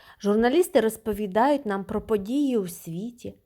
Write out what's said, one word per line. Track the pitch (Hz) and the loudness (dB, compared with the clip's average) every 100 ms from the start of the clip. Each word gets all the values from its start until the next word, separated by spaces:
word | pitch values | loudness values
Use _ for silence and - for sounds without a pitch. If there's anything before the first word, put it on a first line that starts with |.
| - - | -20 -6
Журналісти | 202 214 240 311 359 254 | 0 2 4 4 4 2
розповідають | 220 220 226 202 208 208 269 285 220 | 2 -2 -6 -6 -2 2 2 2 -2
нам | 196 | -6
про | 190 208 | -4 -6
події | 208 214 196 277 277 233 | -2 -2 0 -2 0 0
у | 180 | -2
світі, | - 170 170 233 240 - - | -8 -10 -8 -10 -12 -16 -16